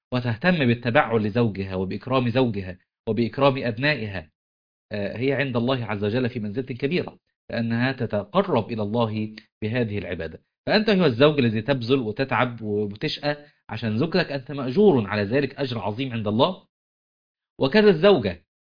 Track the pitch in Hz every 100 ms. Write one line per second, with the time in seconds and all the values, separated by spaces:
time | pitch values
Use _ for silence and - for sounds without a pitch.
0 | - 123 120 113 180 170 123 120 120 110
1 | 113 113 104 120 117 92 98 92 95 101
2 | 120 131 120 127 123 101 92 90 _ _
3 | - 107 113 - 139 131 120 110 147 135
4 | 107 95 78 _ _ _ _ _ - 104
5 | 101 107 135 135 139 120 120 131 110 104
6 | 104 123 120 120 104 107 127 120 139 170
7 | - - _ _ - 117 117 117 127 135
8 | 113 104 98 180 190 131 104 113 104 117
9 | 110 107 107 107 _ - 107 123 110 101
10 | 87 85 80 - _ _ - 196 220 190
11 | 160 117 151 143 120 107 107 135 117 135
12 | 107 104 135 110 123 113 107 104 104 104
13 | 156 - 147 147 - _ - 107 113 110
14 | 165 185 156 139 - 143 131 139 208 135
15 | 98 107 101 135 139 - 139 113 107 107
16 | 135 117 104 110 160 190 _ _ _ _
17 | _ _ _ _ _ - 135 214 208 160
18 | 196 175 101 85 _ _